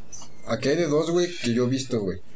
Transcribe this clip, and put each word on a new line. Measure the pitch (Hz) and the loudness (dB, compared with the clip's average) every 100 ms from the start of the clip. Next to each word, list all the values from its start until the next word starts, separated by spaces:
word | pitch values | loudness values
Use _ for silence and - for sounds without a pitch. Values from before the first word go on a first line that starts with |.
| - - - - - | -6 -6 -6 -6 -4
aquí | 117 131 | 0 2
hay | 160 | 2
de | 165 | 2
dos, | 147 165 | 2 2
güey, | 175 175 - | 2 2 0
que | 120 | 0
yo | 117 123 | 2 2
he | |
visto, | 131 - 113 | 0 0 -2
güey. | 95 92 - | -2 -4 -6